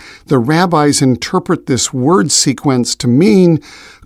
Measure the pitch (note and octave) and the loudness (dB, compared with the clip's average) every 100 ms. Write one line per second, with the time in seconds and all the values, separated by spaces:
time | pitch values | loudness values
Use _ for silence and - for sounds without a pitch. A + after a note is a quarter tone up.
0 | - - - C3+ A#2 D#3+ F#3 E3 D3 C#3 | -14 -18 -4 -2 0 0 0 0 0 2
1 | C3+ A#2+ - F#3 F3+ D#3 - B2 - B2+ | 0 -2 -4 -6 -4 -6 -4 -4 -4 -4
2 | B2+ G3 E3 - - B2 D3 B2+ A#2 - | 0 0 0 -2 -2 -2 -2 -2 -2 -4
3 | B2 B2 G3 G3+ F3 D#3+ - - - - | 0 2 4 4 4 2 -4 -20 -20 -20